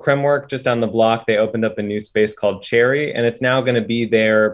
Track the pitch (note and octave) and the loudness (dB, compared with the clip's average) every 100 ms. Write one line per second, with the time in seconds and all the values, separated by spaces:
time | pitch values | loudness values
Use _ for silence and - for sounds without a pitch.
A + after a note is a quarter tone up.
0 | - C#3 C#3+ C#3+ C#3 C3 C3 A#2 A2+ A2+ | -2 0 2 -2 -2 -6 -2 -2 -2 2
1 | A2+ A2+ - G#2+ A2 A2+ A2 A2 G#2 G#2 | 2 2 0 0 0 0 -4 -4 -6 -6
2 | - A2 G#2+ - G#2 F#2+ - A#2 B2 C#3+ | -4 0 0 0 -4 -4 -2 2 2 0
3 | D3 - A#2+ A#2 B2+ C3 B2 A#2+ G2+ A#2 | -2 -2 -2 0 0 0 2 0 0 -2
4 | A2+ A2+ A2 G#2+ G#2+ | 0 2 4 4 2